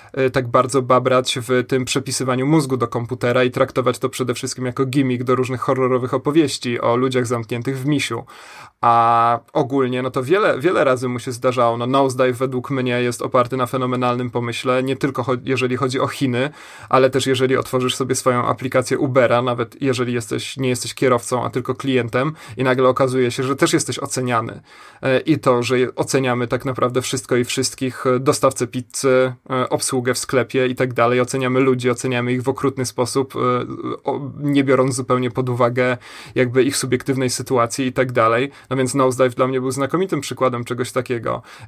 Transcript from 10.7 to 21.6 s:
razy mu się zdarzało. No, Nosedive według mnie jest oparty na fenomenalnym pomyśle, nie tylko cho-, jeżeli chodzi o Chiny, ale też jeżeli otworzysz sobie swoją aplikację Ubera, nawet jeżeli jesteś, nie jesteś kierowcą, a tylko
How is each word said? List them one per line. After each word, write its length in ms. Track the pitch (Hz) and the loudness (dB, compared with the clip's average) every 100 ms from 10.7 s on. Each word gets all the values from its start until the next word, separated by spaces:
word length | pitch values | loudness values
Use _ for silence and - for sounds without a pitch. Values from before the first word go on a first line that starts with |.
| 208 | 2
razy 240 | 139 127 127 | 2 2 -2
mu 100 | 123 | -4
się 140 | 131 | -6
zdarzało. 440 | 117 127 127 120 117 | -2 -2 2 2 2
No, 100 | 120 | 0
Nosedive 460 | 139 135 127 127 120 | 2 2 2 0 2
według 320 | 135 127 - | -2 -4 -4
mnie 320 | 135 127 123 | -2 -2 0
jest 200 | 123 117 | -2 -2
oparty 340 | 131 127 120 131 | 0 2 2 0
na 100 | 123 | -2
fenomenalnym 640 | 131 127 127 123 120 123 | -2 -2 0 0 0 -2
pomyśle, 520 | 120 120 117 131 127 | -4 -4 -4 0 0
nie 140 | 131 131 | 0 -2
tylko 260 | 143 135 | -2 -2
cho-, 160 | 123 123 | -2 -2
jeżeli 320 | 127 127 127 127 | -2 0 0 0
chodzi 240 | 135 123 | -2 0
o 60 | 131 | -2
Chiny, 440 | - 135 120 143 - - - - | 0 0 0 -2 -6 -20 -18 0
ale 220 | 131 131 | 4 4
też 160 | 135 131 | 4 0
jeżeli 300 | 127 131 127 | 2 2 2
otworzysz 380 | - 127 127 - | 0 -2 -2 -2
sobie 180 | 123 | -2
swoją 320 | 127 131 123 113 | 0 0 2 0
aplikację 520 | 123 123 131 - 135 | -2 -2 -2 0 0
Ubera, 440 | 139 127 117 120 | 2 4 4 4
nawet 400 | 123 120 123 - | 0 -2 -4 -4
jeżeli 300 | 139 123 123 | -2 0 -2
jesteś, 440 | 120 - 123 - - | -4 -4 -6 -6 -4
nie 120 | 131 | -2
jesteś 260 | 123 117 | -2 -4
kierowcą, 500 | - 131 123 - 123 | 0 2 2 0 -4
a 60 | 117 | -4
tylko 240 | 127 | -6